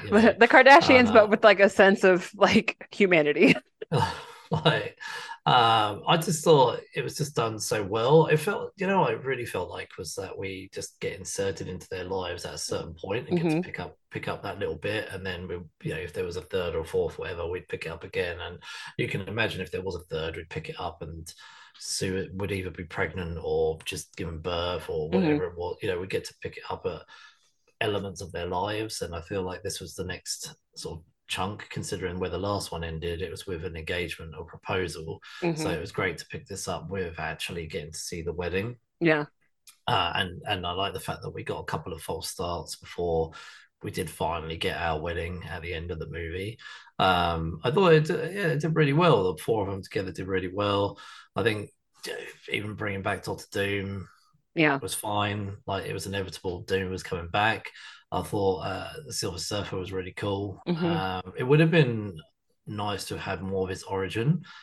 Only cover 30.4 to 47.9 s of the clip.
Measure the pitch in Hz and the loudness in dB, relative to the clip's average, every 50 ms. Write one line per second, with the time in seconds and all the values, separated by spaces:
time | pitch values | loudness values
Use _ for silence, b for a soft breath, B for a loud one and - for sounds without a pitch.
30.4 | - - - - _ _ _ - - 80 78 82 82 _ _ _ _ - - - | -10 -14 -16 -18 _ _ _ -14 -12 -12 -12 -12 -16 _ _ _ _ -10 -6 -4
31.4 | 92 92 104 98 - - - - 98 - 107 90 92 90 87 92 92 87 - 90 | -4 -4 -6 -8 -12 -10 -10 -8 -6 -6 -6 -6 -6 -6 -4 -4 -4 -4 -4 -4
32.4 | 95 101 104 98 98 - 87 82 82 82 80 80 78 85 85 82 92 82 80 - | -2 -2 -2 -2 -4 -6 -8 -8 -6 -6 -6 -6 -6 -6 -4 -4 -6 -8 -8 -10
33.4 | - - 92 80 80 92 80 80 78 - 92 87 90 80 - - 80 82 76 78 | -10 -8 -8 -8 -8 -8 -8 -8 -8 -6 -4 -4 -4 -6 -8 -10 -12 -14 -14 -14
34.4 | 82 - - - - - 104 92 92 85 78 80 80 78 - - B B B B | -14 -14 -16 -14 -6 -4 -2 -2 -2 -2 -6 -8 -10 -10 -12 -12 B B B B
35.4 | 180 170 165 151 156 - 87 78 90 - - - 101 92 82 - - - - - | -2 -2 -2 -2 -2 -2 -2 -4 -6 -6 -4 -2 -2 -2 -2 -4 -10 -12 -12 -14
36.4 | - - 98 92 - - 90 82 82 82 98 98 92 85 82 82 80 78 80 - | -10 -10 -10 -8 -6 -6 -6 -6 -6 -6 -6 -6 -6 -6 -6 -6 -6 -6 -6 -8
37.4 | - - 95 87 82 78 - 85 73 78 78 - - - 90 87 80 87 80 85 | -8 -8 -8 -8 -8 -6 -8 -8 -8 -8 -10 -12 -10 -10 -8 -6 -6 -6 -6 -4
38.4 | 90 87 85 95 98 117 123 - _ _ _ _ 170 165 156 151 147 - _ _ | -4 -2 -2 -2 -4 -4 -8 -12 _ _ _ _ 2 2 2 2 0 -4 _ _
39.4 | _ _ _ _ _ - - _ _ - 123 98 87 85 - 95 98 90 87 - | _ _ _ _ _ -20 -20 _ _ 0 0 2 0 0 -2 -2 -4 -4 -6 -8
40.4 | - - 104 95 87 87 87 92 98 98 90 92 - - - - - - - 95 | -6 -6 -6 -4 -4 -4 -4 -4 -4 -4 -4 -6 -8 -8 -8 -8 -10 -10 -10 -10
41.4 | 101 - 107 - 95 - - 90 - 95 85 80 - - 87 80 - - - - | -8 -8 -8 -8 -6 -6 -6 -6 -6 -8 -10 -10 -8 -8 -8 -8 -8 -10 -8 -6
42.4 | 90 87 87 85 80 - - - - - - - 87 87 82 80 80 80 B B | -6 -6 -6 -6 -8 -10 -12 -14 -14 -12 -8 -4 -2 0 0 0 0 -2 B B
43.4 | B B B B B B _ _ - 101 107 - 92 80 - - 90 80 82 82 | B B B B B B _ _ -12 -8 -6 -6 -6 -6 -6 -4 -2 -2 -2 -4
44.4 | 78 80 82 82 - 95 76 71 87 82 80 78 78 85 85 85 82 85 87 90 | -6 -8 -6 -4 -4 -4 -2 -2 -2 -2 -2 -2 -2 -4 -4 -4 -4 -6 -6 -8
45.4 | 98 - 92 85 78 85 87 80 80 87 87 80 78 76 71 85 85 80 82 92 | -10 -10 -10 -10 -8 -8 -8 -8 -6 -8 -8 -8 -8 -8 -8 -8 -8 -8 -6 -6
46.4 | 98 104 120 B B B B B B B B - 101 92 92 87 87 85 85 82 | -8 -8 -10 B B B B B B B B 2 4 4 4 4 4 2 0 0
47.4 | 82 80 78 - - 127 139 202 196 175 | -2 -4 -6 -4 -2 0 2 4 8 8